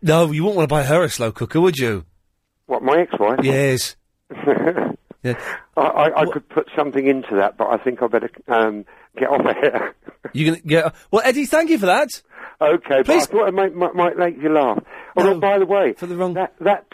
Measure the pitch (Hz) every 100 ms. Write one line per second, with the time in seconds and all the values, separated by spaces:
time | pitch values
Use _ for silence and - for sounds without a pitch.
0 | 160 160 165 151 190 196 147 147 135 160
1 | 156 - 113 - 117 156 180 135 120 101
2 | - _ _ _ _ _ - 123 127 160
3 | 180 - 104 131 135 135 139 127 - -
4 | _ _ _ - - - - 180 - -
5 | - - 123 120 - - - - 139 -
6 | 156 151 156 147 - - - - 147 135
7 | 135 135 - 98 101 - 104 120 131 120
8 | 117 113 117 - - 113 110 104 - -
9 | _ - 127 139 131 - 143 117 - -
10 | - - - 131 156 165 151 160 156 -
11 | _ 208 247 254 269 311 330 302 190 220
12 | 294 - _ - - - 151 170 - 135
13 | 135 339 - 208 202 185 190 170 175 180
14 | 175 175 175 143 156 156 127 104 - -
15 | - 180 190 175 196 196 180 202 156 -
16 | 175 175 185 175 185 - 175 196 -